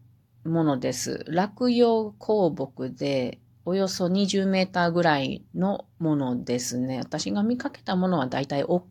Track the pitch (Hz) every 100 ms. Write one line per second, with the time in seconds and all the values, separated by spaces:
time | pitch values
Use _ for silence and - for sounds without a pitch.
0 | - _ _ _ 160 165 156 131 131 127
1 | - 127 - 165 208 - 247 240 240 226
2 | 214 208 - 214 175 143 135 - 131 123
3 | 143 135 123 - _ _ - 190 190 190
4 | 180 190 196 196 190 190 185 180 170 170
5 | 170 143 135 135 - 170 190 196 - _
6 | 165 147 131 127 - 123 123 123 127 127
7 | - 156 190 202 214 247 277 - - 185
8 | 185 170 131 131 139 139 - 180 -